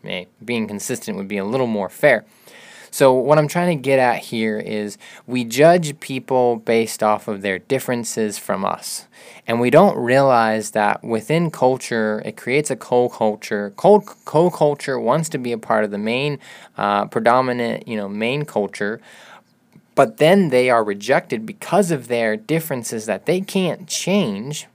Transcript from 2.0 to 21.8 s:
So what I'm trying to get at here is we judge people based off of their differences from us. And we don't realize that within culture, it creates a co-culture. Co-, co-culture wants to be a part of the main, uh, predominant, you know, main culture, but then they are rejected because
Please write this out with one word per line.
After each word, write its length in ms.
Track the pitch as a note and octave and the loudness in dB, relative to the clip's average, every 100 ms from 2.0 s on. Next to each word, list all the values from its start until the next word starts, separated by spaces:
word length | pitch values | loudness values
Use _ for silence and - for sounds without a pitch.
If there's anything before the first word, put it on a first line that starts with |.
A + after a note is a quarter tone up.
| D3 A2+ - _ - - - - - | 2 2 -2 _ -20 -20 -20 -20 -16
So 180 | - C#3 | 4 4
what 260 | B2+ B2+ D3+ | 4 4 4
I'm 100 | D3 | 4
trying 280 | F3+ F3 D#3 | 0 0 -2
to 60 | |
get 160 | B2+ C3+ | 2 2
at 200 | B2+ - | 2 0
here 380 | - A#2 A2 G#2+ | -4 -4 -2 -4
is 420 | - G#2+ G#2 - - - - | -6 -6 -8 -12 -20 -20 -6
we 160 | B2+ | -4
judge 560 | A#2 A#2+ D#3 F3+ D#3 C#3+ | -4 6 6 6 2 -8
people 560 | - C3 - B2+ B2 | -8 -10 -2 0 2
based 480 | A#2 A2 A2+ A2 - | 0 0 0 0 -2
off 240 | G#2+ G#2 - | 0 0 -4
of 160 | G2+ | -6
their 160 | G2+ F#2 | -4 -6
differences 800 | _ C3+ - A#2+ A2+ - G#2+ G2+ | _ -4 -2 -6 -4 -4 -4 -6
from 260 | - G2 | -6 -4
us. 440 | G2 E2+ - - - - - - - | -2 -6 -8 -12 -14 -20 -20 -18 -6
And 100 | A#2 | -2
we 100 | B2 | 4
don't 300 | C#3 G3 - | 6 6 2
realize 720 | A#2+ C3 C#3 B2 A2 A2 G#2+ | 2 2 4 4 2 0 -2
that 320 | G#2+ G#2 - | 0 0 0
within 480 | A2+ A2+ A2 D#3 E3+ | -4 -6 -2 0 0
culture, 720 | - B2+ C3 - A#2 G#2+ G#2+ | 2 0 0 -4 -2 -2 -4
it 120 | A2 - | -8 -10
creates 340 | - C3+ D3+ | -2 -2 -2
a 60 | A#2 | -6
co-culture. 960 | - B2 B2 - A2 G#2+ - G#2 G2+ - | 0 0 0 0 -2 -2 -6 -6 -6 0
Co-, 220 | F3 G#3 G#3 - | 4 4 2 -20
co-culture 760 | - D3+ F3 - D3+ C#3+ - B2+ | -2 2 2 2 0 0 -4 -2
wants 280 | A2+ D3 D#3 | 0 0 -2
to 80 | C3+ | -6
be 120 | B2 | -4
a 80 | A#2 | -6
part 240 | - A2 | 0 0
of 80 | G#2+ | 0
the 80 | G2+ | -4
main, 400 | A2 B2 C#3+ C#3 - - - - | -4 -2 -2 -6 -12 -20 -18 -4
uh, 280 | G2+ G2+ G#2 | 0 0 0
predominant, 840 | A#2+ A2+ B2 C3 B2 A#2 A2+ - | 0 4 4 2 -2 -4 -6 -8
you 80 | A2 | -8
know, 120 | G2 | -6
main 360 | G#2 A2+ C#3 | -4 -4 -4
culture, 560 | C#3+ - G2 - G#2 A2+ - - - - _ _ _ - _ - | -4 -4 -4 -4 -6 -6 -14 -20 -20 -20 _ _ _ -20 _ 2
but 220 | B2+ - | 2 4
then 320 | D3+ G3+ F3 | 4 4 4
they 200 | B2+ B2+ | 2 4
are 140 | A#2 | 4
rejected 600 | G#2 G2+ G#2+ D3 - A#2 | 2 -4 0 0 0 -8
because 460 | A2 - - F3 | -8 -12 -2 0